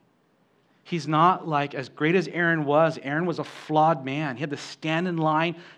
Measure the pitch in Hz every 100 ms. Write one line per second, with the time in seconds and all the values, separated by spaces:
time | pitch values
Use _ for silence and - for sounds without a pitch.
0 | _ _ _ _ _ _ _ _ - 175
1 | 143 156 170 180 175 147 143 147 127 -
2 | 151 180 165 165 170 165 143 147 160 156
3 | 135 147 175 151 143 - - 156 156 160
4 | 131 139 151 120 147 139 - - 156 160
5 | 180 165 156 156 170 170 -